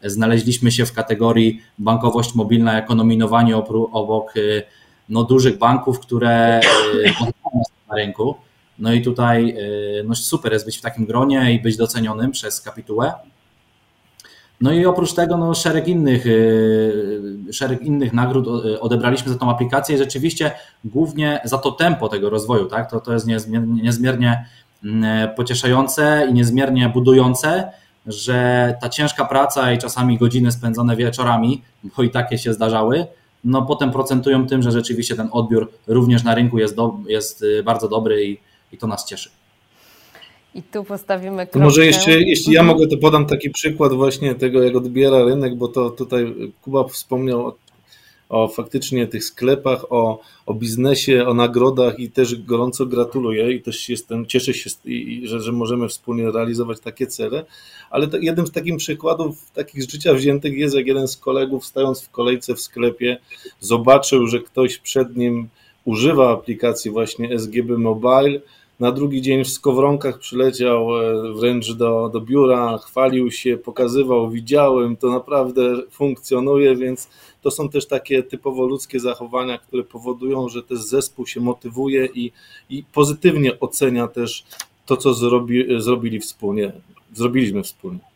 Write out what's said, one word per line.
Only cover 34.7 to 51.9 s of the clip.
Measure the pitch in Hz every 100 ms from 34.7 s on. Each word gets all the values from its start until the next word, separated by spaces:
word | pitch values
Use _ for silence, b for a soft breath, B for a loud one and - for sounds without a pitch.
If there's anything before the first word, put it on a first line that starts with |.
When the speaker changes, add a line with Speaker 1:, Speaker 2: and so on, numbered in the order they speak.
Speaker 1:
rzeczywiście | 117 113 117 113 107
ten | 110
odbiór | 120 113 120 151 - -
również | 117 123 120
na | 120
rynku | 113 120 117
jest | 107 104
do-, | 117 104 101
jest, | 107 104 -
y, | 107 107
bardzo | 104 117 110
dobry | 107 110 107
i, | 104 101 _ _ _
i | -
to | 113
nas | 101 -
cieszy. | 98 - _ _ _ _ b b b b b b b _
Speaker 2:
I | 180
tu | 175 208
postawimy | 196 202 - 190 185 196 180
Speaker 3:
To | 135
może | 147 143
Speaker 2:
kropkę. | 160
Speaker 3:
jeszcze, | 156 185 160
jeśli | 165 160 -
ja | 160
Speaker 2:
Mhm. | 170 160
Speaker 3:
mogę, | 156
to | 156
podam | 151 151 147
taki | 143 143
przykład | 131 156 156 143
właśnie | 131 135 135 143
tego, | 123 127 127
jak | 123 123
odbiera | 127 123 135 135
rynek, | 120 139 135 123
bo | 120
to | 123 120
tutaj | 117 127 123 117 110 113 -
Kuba | - 135
wspomniał | 131 - - 127 131 120 120
o, | - _ _ b b b b b
o | 113 110
faktycznie | - 117 135 - 131 113
tych | 110
sklepach, | - - 123 135 135 127 -
o, | 123 113 110 b b -
o |
biznesie, | 107 113 113 131 135 - 127 123
o |
nagrodach | 120 120 120 123 131 123